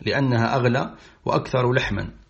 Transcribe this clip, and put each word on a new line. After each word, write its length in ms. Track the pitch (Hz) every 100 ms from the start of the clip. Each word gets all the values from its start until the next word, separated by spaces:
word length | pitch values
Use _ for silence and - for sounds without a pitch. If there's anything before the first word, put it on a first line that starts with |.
لأنها 540 | 107 135 135 117 117 135
أغلى 380 | 120 127 220 - - -
وأكثر 480 | - 147 - 127 123
لحما، 380 | 127 - 98 98 - -